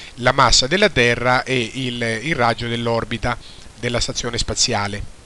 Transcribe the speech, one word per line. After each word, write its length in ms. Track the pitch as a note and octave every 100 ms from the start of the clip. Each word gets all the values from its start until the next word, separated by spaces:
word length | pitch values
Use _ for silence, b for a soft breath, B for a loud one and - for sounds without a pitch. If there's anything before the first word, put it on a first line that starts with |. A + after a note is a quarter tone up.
| B B
la 160 | B2
massa 340 | C3+ B2 - B2+
della 220 | F#3 G#3
Terra 560 | C3 A#2+ A#2 B2 B2+
e 260 | B2 B2+ A2
il, 440 | A#2 B2+ A#2+ A#2 A2+
il 120 | C3+
raggio 320 | D#3+ A#2 A2+ A#2+
dell'orbita 720 | A#2 A#2 A#2 A2 A2+ B2 A#2 B B B -
della 220 | A#2+ A#2+
stazione 380 | - A#2+ A#2+ A#2
spaziale, 640 | - G#2+ - G#2+ G2+ G2+ - -